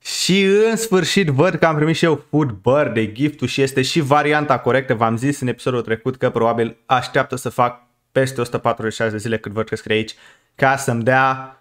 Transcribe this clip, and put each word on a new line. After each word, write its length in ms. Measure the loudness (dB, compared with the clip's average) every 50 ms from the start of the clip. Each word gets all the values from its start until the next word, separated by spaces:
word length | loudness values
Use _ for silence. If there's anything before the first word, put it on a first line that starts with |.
Și 420 | _ -10 -8 -6 -2 0 2 2 4
în 320 | 4 4 4 2 2 0
sfârșit 520 | -2 0 2 2 2 2 2 2 2 2
văd 280 | 2 4 4 2 2 4
că 100 | 2 2
am 100 | 2 2
primit 200 | 2 0 0 2
și 100 | 2 2
eu 180 | 2 0 0 -4 _
Food 200 | 0 0 0 0
Birthday 640 | -4 -2 _ 2 2 2 2 0 0 -2 -2 -2 -2
gift-ul 340 | -2 -4 -4 -2 -4 -6
și 140 | -4 0 0
este 200 | 0 0 0 -2
și 180 | -2 0 0 -2
varianta 600 | 2 2 2 2 2 2 0 0 2 0 0 0
corectă. 340 | 2 0 0 0 0 -2 -2
V-am 240 | 0 0 0 0
zis 220 | 0 -2 -2 -4 -2
în 80 | -4
episodul 340 | -6 -6 -4 -4 -2 -2 -2
trecut 360 | -2 -2 -4 -4 -2 -6 -4
că 120 | -2 -2 -2
probabil 480 | 0 2 0 2 2 0 -2 -2 -4 _ _
așteaptă 500 | _ 0 0 0 0 0 0 0 0 -4
să 140 | -8 -8 -8
fac 320 | -2 0 -2 -2 -2 -8 _ _ _ _ _ _
peste 300 | _ 0 0 0 -2 -6
o 20 | -6
sută 140 | -4 -4
patruzeci 360 | -2 -2 -2 -2 -2 -4 -6 -4
și 40 |
șase 140 | -2 -4 -2
de 60 | -4
zile, 200 | -4 -4 -4 -4
cât 140 | -4 -6 -6
văd 160 | -6 -6 -6
că 80 | -4 -6
scrie 200 | -10 -4 -2 -2
aici, 200 | -2 -2 -4 -10 _ -20 -20 _ _ _ _ _
ca 200 | 0 0 2 2
să-mi 280 | 0 -2 -4 -4 0 0
dea 540 | 2 2 2 2 2 0 -4 -8 -16 -18 _